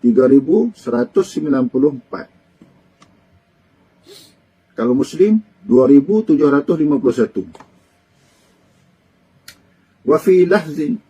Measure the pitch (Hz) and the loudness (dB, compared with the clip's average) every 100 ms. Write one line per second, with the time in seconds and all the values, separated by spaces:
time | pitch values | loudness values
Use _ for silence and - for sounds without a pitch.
0 | 123 117 131 139 135 202 240 - - 117 | 0 2 4 2 2 -2 -2 -6 -8 -4
1 | 123 - 185 - 151 131 127 131 147 135 | -4 -4 -4 -6 -4 -2 -2 0 -2 -2
2 | - 120 110 _ _ _ _ _ _ _ | -14 -18 -18 _ _ _ _ _ _ _
3 | _ _ _ _ _ _ _ _ _ _ | _ _ _ _ _ _ _ _ _ _
4 | _ 403 - _ _ _ _ - 117 127 | _ -20 -20 _ _ _ _ -6 -2 -2
5 | 147 156 202 220 - _ - 123 131 139 | -2 0 2 2 -2 _ 0 2 6 4
6 | 143 214 220 147 147 143 143 170 151 139 | 4 -2 0 0 2 0 -2 -2 0 0
7 | 123 123 110 - - - - _ _ _ | -2 -2 -4 -4 -12 -16 -20 _ _ _
8 | _ _ _ _ _ _ _ _ _ _ | _ _ _ _ _ _ _ _ _ _
9 | _ _ _ _ - _ _ _ _ _ | _ _ _ _ -20 _ _ _ _ _
10 | - 151 - 185 175 202 156 143 151 107 | -2 -2 2 2 4 2 -2 -8 -6 -8
11 | _ | _